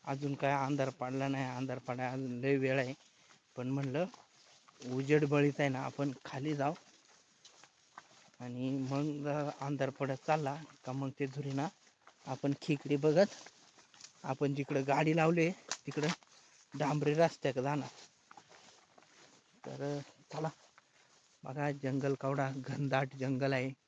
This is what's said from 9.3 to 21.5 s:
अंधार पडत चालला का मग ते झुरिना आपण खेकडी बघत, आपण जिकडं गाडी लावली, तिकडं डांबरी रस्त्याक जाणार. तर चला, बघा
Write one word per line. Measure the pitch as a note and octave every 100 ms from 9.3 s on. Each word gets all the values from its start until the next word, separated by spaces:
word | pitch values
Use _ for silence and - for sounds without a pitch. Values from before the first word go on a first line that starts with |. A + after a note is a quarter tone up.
| D3 C#3+ -
अंधार | C#3 C#3+ C#3
पडत | - C3+ C3 -
चालला | D#3 C#3+ C#3+ D3+ - -
का |
मग | C3 C3+ B2+
ते | C#3
झुरिना | C3+ C#3 C3+ D3+ - - _ - _ -
आपण | C3 C#3+ C#3
खेकडी | - D3 C#3 C#3+
बघत, | D#3 D3+ G3+ - - - - - - - - -
आपण | D#3 C3 C#3+ C#3+
जिकडं | C#3 C#3+ C3+
गाडी | C#3 D#3 D#3
लावली, | D#3+ E3+ E3 F#3 - - -
तिकडं | D3 D3+ F3 - - - - -
डांबरी | C#3 D3 D3+ D3
रस्त्याक | D3+ E3 - D3 C3
जाणार. | C3 D3 C3 - - _ _ - - - - - _ - - - - - _ _ -
तर | C3+ C#3 C#3+ C#3 - -
चला, | - D#3 - - - _ _ _ - _ _
बघा | -